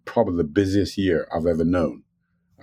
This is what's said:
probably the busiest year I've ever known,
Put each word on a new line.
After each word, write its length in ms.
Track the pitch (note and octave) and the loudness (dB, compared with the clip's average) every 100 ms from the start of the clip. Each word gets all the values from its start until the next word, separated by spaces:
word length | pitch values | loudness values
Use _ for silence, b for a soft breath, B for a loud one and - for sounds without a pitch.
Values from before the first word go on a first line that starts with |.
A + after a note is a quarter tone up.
| - | -2
probably 320 | A#2+ G#2+ F2 | 0 0 0
the 80 | D#2 | 0
busiest 520 | G2 F#2+ G2 F#2 - | 0 2 2 0 0
year 300 | F#2+ D#2+ - E2 | 0 0 -2 -2
I've 100 | E2 | 0
ever 200 | E2 E2 | 0 2
known, 380 | F2 D2+ - - _ _ _ _ _ | 2 0 -4 -18 _ _ _ _ _